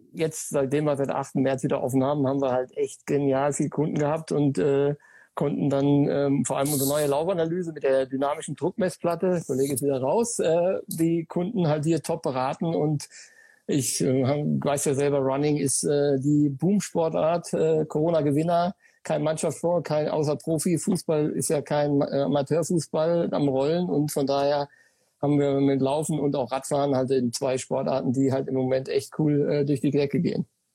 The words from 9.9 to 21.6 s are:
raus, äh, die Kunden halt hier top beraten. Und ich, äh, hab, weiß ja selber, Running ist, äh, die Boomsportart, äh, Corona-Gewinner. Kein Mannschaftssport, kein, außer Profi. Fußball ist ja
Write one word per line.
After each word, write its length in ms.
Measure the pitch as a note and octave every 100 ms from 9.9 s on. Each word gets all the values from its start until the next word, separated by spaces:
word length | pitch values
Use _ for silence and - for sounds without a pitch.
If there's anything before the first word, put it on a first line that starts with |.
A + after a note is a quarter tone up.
| C3+
raus, 380 | B2+ F#3+ A#3 -
äh, 400 | E3+ E3 F3 F#3+ -
die 380 | D#3+ E3 E3
Kunden 420 | E3 - F3+ G3+ E3
halt 180 | D3+
hier 180 | D3 E3
top 200 | - E3
beraten. 440 | D#3+ B2+ C3 D#3 E3+
Und 420 | E3 D3+ D3 - - - - - _ -
ich, 340 | D3+ B2 -
äh, 240 | - C3 B2+
hab, 100 | D3
weiß 460 | D3+ C#3+ C3+ C#3+
ja 100 | D#3
selber, 240 | C3+ C#3+ C#3+
Running 380 | C3 C3+ D3 D3
ist, 260 | C#3+ -
äh, 360 | E3 C#3+ C#3+ C#3
die 300 | C3+ D3 D3
Boomsportart, 1040 | C3+ E3+ G#3 - E3+ D#3+ E3 D#3 E3+ -
äh, 300 | E3+ D#3+ D#3+ D#3
Corona-Gewinner. 880 | D3+ D#3 D#3+ D3 C#3+ E3 E3+ F3 - _ _
Kein 200 | - D#3
Mannschaftssport, 600 | D3+ D#3+ E3+ C3+ E3+ F3
kein, 240 | D#3 D3+ D3+
außer 280 | D3+ D3+ C#3+
Profi. 420 | - D#3+ F#3 D#3+
Fußball 520 | - F#3 - D#3 D3+
ist 200 | - -
ja 100 | D#3